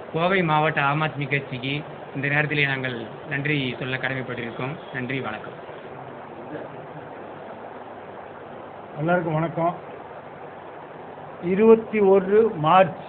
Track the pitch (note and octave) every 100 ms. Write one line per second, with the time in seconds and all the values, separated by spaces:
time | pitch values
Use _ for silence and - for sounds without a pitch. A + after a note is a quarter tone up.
0 | - D#3+ F3 F#3+ E3 D#3 D#3 D#3 C#3 D3+
1 | D#3 C3+ C3+ C#3 - C3 C3 D3 - -
2 | - C#3+ C#3 D3 D3+ D3 C#3 C3+ C3 A#2
3 | A2 - - C#3 C#3+ D3 B2+ A#2+ B2+ C3
4 | C3 C3 B2+ A#2+ A#2 A2+ C3 E3+ - B2+
5 | B2 C3 A2 G#2+ - - - - - -
6 | - - - - - - - - - D3+
7 | - - - - - - - - - -
8 | - - - - - - - - - D3
9 | D#3 F3+ E3+ D#3 E3 E3 E3+ - - -
10 | - - - - - - - - - -
11 | - - - - F3 F#3+ A3+ A3+ - G#3+
12 | G3 G3 F#3 G#3+ A3+ E3+ D3+ F#3 F#3 -